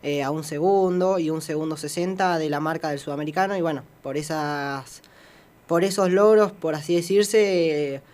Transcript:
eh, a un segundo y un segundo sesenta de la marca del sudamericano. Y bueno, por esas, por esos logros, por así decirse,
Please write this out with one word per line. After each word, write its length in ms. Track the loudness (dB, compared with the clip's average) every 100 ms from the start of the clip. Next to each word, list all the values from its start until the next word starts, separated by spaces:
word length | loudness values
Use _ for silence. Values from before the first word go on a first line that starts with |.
eh, 220 | -2 -2
a 80 | -2
un 120 | -4
segundo 760 | -6 -2 2 4 2 2 2 0
y 100 | 0
un 120 | -4
segundo 360 | -4 -4 -4 -6
sesenta 640 | -6 -4 -4 0 0 0
de 100 | -2
la 120 | -2
marca 280 | -2 -2 -4
del 100 | -6
sudamericano. 560 | -6 -6 -4 -2 0 0
Y 40 |
bueno, 220 | -2 -4 -10 _
por 160 | -8 -6
esas, 840 | -4 -4 -4 -4 -6 -8 -12 -20 -20 -20 -20 -20 _ _ 0
por 160 | 2
esos 260 | 2 2 2
logros, 420 | 6 6 6 4
por 200 | 0 -4
así 220 | -4 0
decirse, 1040 | -2 2 2 4 2 4 2 2 0 -2 -6 -12